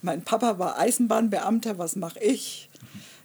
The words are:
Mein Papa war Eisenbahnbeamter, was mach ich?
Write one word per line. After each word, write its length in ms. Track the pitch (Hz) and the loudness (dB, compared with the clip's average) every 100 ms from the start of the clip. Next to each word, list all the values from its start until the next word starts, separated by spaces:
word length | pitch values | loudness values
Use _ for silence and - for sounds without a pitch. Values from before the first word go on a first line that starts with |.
Mein 180 | 180 160 | -2 -4
Papa 380 | - 220 247 190 | 0 2 2 2
war 180 | 180 - | -2 2
Eisenbahnbeamter, 1000 | 190 - 233 214 226 196 190 226 226 190 | 2 4 2 4 2 0 2 0 0 -4
was 160 | 170 196 | -4 -4
mach 200 | 170 - | -6 0
ich? 520 | 208 254 - - - - - - - - | 2 2 -2 -12 -16 -20 -20 -18 -20 -20